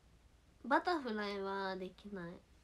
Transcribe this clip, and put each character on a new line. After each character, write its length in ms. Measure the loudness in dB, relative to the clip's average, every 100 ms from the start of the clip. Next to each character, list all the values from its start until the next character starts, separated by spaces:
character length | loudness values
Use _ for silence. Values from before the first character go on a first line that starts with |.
| -20 -20 -20 -20 -20 -8
バ 160 | 4 4
タ 180 | 6 2
フ 140 | 2
ラ 160 | 0 0
イ 120 | 0
は 360 | 0 0 -2 -2
で 120 | -6
き 240 | -10 -10
な 140 | -8 -8
い。 40 | -10 -16 -20